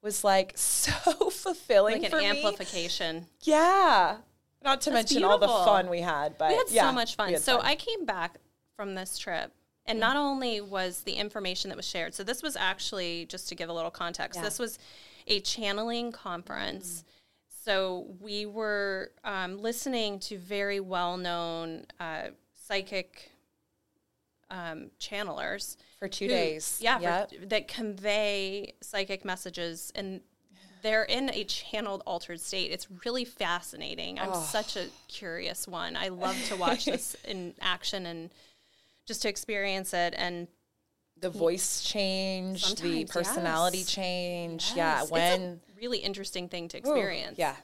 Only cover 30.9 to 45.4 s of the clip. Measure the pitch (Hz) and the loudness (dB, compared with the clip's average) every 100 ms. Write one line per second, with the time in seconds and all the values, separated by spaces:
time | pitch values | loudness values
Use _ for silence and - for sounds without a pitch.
30.9 | 220 220 233 269 - 196 - - 214 208 | 2 2 0 0 -2 -4 -6 -4 -6 -4
31.9 | 196 - 175 - 170 - 190 175 190 - | -6 -4 -6 -6 -10 -6 -4 -2 -4 -10
32.9 | 180 240 254 240 - 180 175 175 160 139 | -10 -6 -4 -6 -4 -2 -2 -4 -10 -10
33.9 | - 170 180 196 180 156 220 208 208 175 | -8 -8 -4 -4 -2 -2 -2 -2 -6 -8
34.9 | - - - 190 165 180 180 - - 170 | -10 -18 -14 -10 -6 -6 -6 -8 -6 -6
35.9 | 165 190 180 180 190 - 190 180 240 - | -4 -6 -2 -4 -2 -4 0 0 0 -2
36.9 | - - - - 190 175 - 185 180 - | -4 -6 -10 -10 -8 -10 -6 -4 -2 -4
37.9 | 196 175 170 165 _ - _ _ _ _ | -6 -6 -10 -12 _ -20 _ _ _ _
38.9 | _ - 220 220 202 - 208 196 190 190 | _ -12 -4 -2 -2 -4 -2 0 -2 -2
39.9 | 180 175 - 180 175 170 _ _ _ _ | 0 0 0 -4 -4 -10 _ _ _ _
40.9 | _ _ _ 185 196 170 185 - - - | _ _ _ -6 2 2 4 0 -2 -2
41.9 | 214 196 190 190 185 185 185 190 208 170 | 0 0 0 -2 -2 -4 -2 -2 0 0
42.9 | 165 156 175 175 - 170 160 175 185 180 | 0 0 -2 0 0 0 4 2 2 -2
43.9 | - 185 180 175 175 170 165 - 175 165 | -2 -2 -2 -4 -4 -6 -4 -2 2 2
44.9 | 143 156 165 175 185 | 2 2 4 4 4